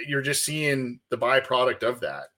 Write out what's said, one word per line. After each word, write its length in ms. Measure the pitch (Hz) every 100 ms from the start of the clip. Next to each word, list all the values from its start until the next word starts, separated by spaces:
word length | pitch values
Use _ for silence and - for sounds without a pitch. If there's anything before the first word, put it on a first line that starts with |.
| 139
you're 160 | 139
just 200 | 135 139
seeing 560 | - 156 147 135 127 120 _
the 80 | 117
byproduct 680 | 120 131 - 127 127 113
of 160 | 113 123
that. 300 | 73 71 69